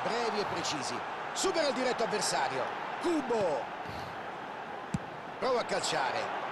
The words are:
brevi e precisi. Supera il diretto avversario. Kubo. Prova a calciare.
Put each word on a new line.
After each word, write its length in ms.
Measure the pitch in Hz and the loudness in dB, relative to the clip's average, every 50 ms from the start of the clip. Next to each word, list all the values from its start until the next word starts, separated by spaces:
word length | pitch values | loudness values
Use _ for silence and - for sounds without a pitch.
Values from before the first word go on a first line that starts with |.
brevi 380 | - 180 214 240 233 220 202 208 | 0 0 2 2 2 2 2 0
e 60 | 185 | 0
precisi. 520 | 165 175 170 156 - 156 139 123 123 127 110 - - - - - - | 0 0 -2 0 0 0 0 -2 -2 -2 -4 -4 -4 -4 -4 -6 -4
Supera 360 | - - - 381 359 330 302 277 | -2 2 2 2 4 4 4 2
il 60 | 220 | 2
diretto 280 | 254 254 247 226 - | 2 2 2 2 2
avversario. 640 | 226 170 208 196 175 - 180 160 139 127 135 131 110 98 - - - - - - | 2 2 2 2 2 2 2 2 2 2 2 0 0 -2 -2 -4 -4 -4 -4 0
Kubo. 600 | - 349 339 302 254 233 240 220 196 165 143 117 110 - - - - - - - - - - - - - - - - - - - - - - - - - - - - - - - - - - - | 2 2 2 4 4 2 4 4 4 4 2 2 0 -4 -6 -6 -6 -6 -6 -6 -6 -6 -8 -8 -8 -8 -8 -8 -8 -8 -8 -8 -8 -8 -8 -8 -6 -4 -4 -4 -4 -4 -10 -10 -10 -8 -6 -2
Prova 220 | 208 262 254 226 | 2 2 4 2
a 40 | - | 2
calciare. 760 | - 196 180 - - 160 147 135 127 - 113 - - - - - - | 2 0 0 2 2 2 2 2 2 2 0 0 0 -2 -2 -4 -4